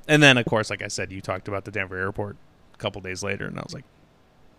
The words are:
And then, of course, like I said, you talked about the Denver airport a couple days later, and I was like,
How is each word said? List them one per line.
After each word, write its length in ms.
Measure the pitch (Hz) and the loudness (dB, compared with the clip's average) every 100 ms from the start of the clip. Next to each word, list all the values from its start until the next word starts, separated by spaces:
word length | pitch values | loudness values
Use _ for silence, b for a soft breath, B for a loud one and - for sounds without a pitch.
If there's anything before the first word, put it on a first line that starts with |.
| - | 2
And 140 | 151 | 8
then, 160 | 143 127 | 8 8
of 80 | 113 | 4
course, 240 | 110 107 | 0 0
like 100 | 98 | -4
I 80 | 101 | -6
said, 240 | - 95 | -6 -6
you 80 | 95 | -8
talked 260 | - 95 - | -6 -6 -4
about 200 | 98 104 | -8 -6
the 40 | |
Denver 280 | 101 92 92 | -6 -6 -4
airport 400 | 95 98 101 - - _ - | -4 -4 -8 -10 -20 _ -20
a 60 | - | -8
couple 240 | 104 101 | -6 -6
days 200 | 92 92 | -8 -6
later, 220 | 101 101 | -4 -4
and 140 | 92 - | -6 -8
I 40 | |
was 120 | - | -10
like, 100 | 160 - _ _ _ _ _ - | -14 -18 _ _ _ _ _ -20